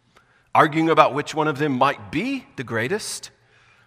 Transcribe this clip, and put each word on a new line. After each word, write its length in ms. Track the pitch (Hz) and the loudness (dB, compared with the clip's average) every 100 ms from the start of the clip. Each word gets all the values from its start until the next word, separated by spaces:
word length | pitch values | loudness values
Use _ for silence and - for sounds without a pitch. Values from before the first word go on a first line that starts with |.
| _ _ _ _ _ 117 | _ _ _ _ _ 4
arguing 340 | 156 151 160 | 4 4 2
about 240 | 156 135 | 4 4
which 220 | 135 147 156 | 2 -6 -2
one 140 | 156 | -2
of 80 | 135 | 0
them 200 | 151 127 | -2 2
might 320 | 135 131 101 | 0 0 -6
be 380 | 139 240 277 - - | -6 -4 -6 -10 -14
the 80 | |
greatest, 680 | 117 113 123 202 - - - _ _ _ _ _ | -8 -4 -4 -4 -8 -12 -14 _ _ _ _ _